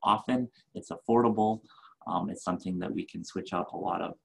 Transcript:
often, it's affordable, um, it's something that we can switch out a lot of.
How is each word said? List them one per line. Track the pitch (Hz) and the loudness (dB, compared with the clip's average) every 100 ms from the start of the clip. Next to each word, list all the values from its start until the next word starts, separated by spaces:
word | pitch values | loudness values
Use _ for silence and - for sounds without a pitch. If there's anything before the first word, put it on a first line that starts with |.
often, | 101 110 - 127 123 - _ | 2 2 2 0 -2 -8 _
it's | - - | -14 -10
affordable, | - - 117 117 107 107 110 - - - _ - | -6 4 6 6 4 2 2 -6 -20 -20 _ -4
um, | 87 - | -2 -2
it's | - | -4
something | 92 90 95 90 | -4 -4 -2 -4
that | 90 | -2
we | 90 92 | -4 -6
can | 90 | -10
switch | 87 92 92 | -8 -8 -4
out | 90 - | -4 -4
a | 82 | -4
lot | 92 90 | -2 -2
of. | 85 - | -4 -8